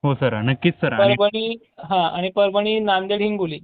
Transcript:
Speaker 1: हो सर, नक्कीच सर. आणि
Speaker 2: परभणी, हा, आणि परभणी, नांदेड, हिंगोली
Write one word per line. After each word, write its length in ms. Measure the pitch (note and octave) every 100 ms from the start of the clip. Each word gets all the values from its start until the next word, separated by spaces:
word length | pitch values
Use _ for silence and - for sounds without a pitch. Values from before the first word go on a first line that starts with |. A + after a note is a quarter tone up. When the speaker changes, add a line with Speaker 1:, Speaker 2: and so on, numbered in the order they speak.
Speaker 1:
हो 120 | D3
सर, 260 | C3+ C3 A2
नक्कीच 340 | A2+ C3 E3+
सर. 180 | - D3+
आणि 220 | A#2 G3
Speaker 2:
परभणी, 420 | - G#3 G#3+ A3+ A#3 _ _
हा, 240 | D#3 F#3+ E3
आणि 220 | F3 F3+
परभणी, 500 | F#3 G3+ G3 G#3 A3
नांदेड, 400 | G#3+ F#3+ F#3+ G#3
हिंगोली 380 | G#3 G#3 F3 D3+